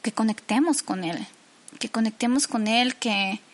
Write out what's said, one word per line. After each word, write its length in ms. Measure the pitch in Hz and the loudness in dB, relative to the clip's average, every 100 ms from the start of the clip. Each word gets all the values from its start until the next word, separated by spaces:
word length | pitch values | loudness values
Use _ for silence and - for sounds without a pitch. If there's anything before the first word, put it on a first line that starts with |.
que 80 | 240 | -4
conectemos 720 | - 220 214 - 240 330 277 | 0 0 0 0 2 4 2
con 200 | - 185 | -2 -4
Él, 220 | 170 175 - - - - - - | -4 -6 -10 -14 -20 -20 -20 -10
que 100 | - | -4
conectemos 580 | 226 220 - 240 262 - | 0 0 0 0 2 0
con 200 | 233 214 | -2 2
Él, 280 | 233 254 - | 2 2 0
que, 420 | 233 202 190 208 - | -2 0 -2 -4 -10